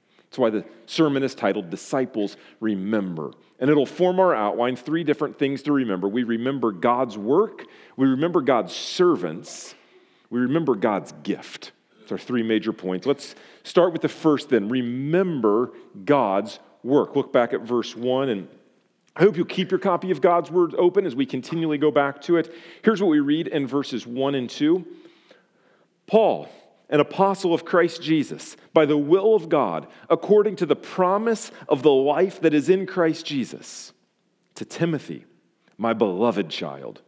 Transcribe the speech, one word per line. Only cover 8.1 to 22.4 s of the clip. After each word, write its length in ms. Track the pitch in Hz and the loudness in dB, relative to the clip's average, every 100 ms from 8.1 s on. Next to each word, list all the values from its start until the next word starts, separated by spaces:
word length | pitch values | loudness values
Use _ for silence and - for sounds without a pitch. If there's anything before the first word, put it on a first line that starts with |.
| 131 170 175 | 2 0 0
God's 320 | 131 120 92 | 2 0 0
servants, 1000 | - - - 180 139 87 82 - - - - _ _ _ _ - | -8 -4 2 4 2 -2 -10 -14 -16 -16 -20 _ _ _ _ -6
we 120 | 120 | -2
remember 340 | 123 160 139 104 | 0 0 0 0
God's 380 | 110 98 - - | 0 -2 -4 -10
gift. 480 | 95 - - - - - _ _ | -8 -8 -10 -18 -18 -20 _ _
That's 120 | - | -12
our 60 | 101 | -10
three 260 | - 123 | -4 -2
major 300 | 113 110 110 | 0 0 -2
points. 340 | - 92 92 127 | -6 -4 -4 -2
Let's 280 | 139 - - - - | -4 -6 -18 -20 -20
start 300 | - 180 175 | -2 2 4
with 80 | 160 | 2
the 80 | 151 | -4
first 400 | - 160 139 - | 0 2 2 2
then. 200 | 117 101 | 0 2
Remember 1000 | 127 120 123 143 175 185 147 110 107 127 - - 101 95 | -2 -4 -4 0 0 0 0 2 2 0 -6 -20 -6 2
God's 540 | 143 107 98 107 - - _ | 2 4 0 -2 -8 -20 _
work. 320 | 120 139 98 143 | 0 2 2 0
Look 180 | 123 | 0
back 200 | 127 120 | 2 2
at 80 | 127 | -2
verse 340 | 113 120 - 110 | -2 -2 -2 -4
one, 340 | 123 131 135 | -2 0 -2
and 180 | 98 87 - _ _ _ _ _ - | -4 -8 -18 _ _ _ _ _ 2
I 80 | |
hope 120 | 202 160 | 2 2
you'll 100 | - | -4
keep 260 | - 180 | -4 -2
your 80 | 202 | 0
copy 320 | 196 175 185 | 0 0 0
of 100 | 151 | 2
God's 300 | 175 170 147 | 4 2 2
Word 240 | 175 170 - | 0 0 2
open 300 | 175 190 185 | 2 4 0
as 100 | 123 | -2
we 100 | 135 | -4
continually 520 | 131 - 165 160 147 | -4 -6 -4 -2 0
go 100 | 151 | 2
back 320 | 143 139 139 | 2 0 -2
to 140 | - | 0
it. 160 | 170 | 0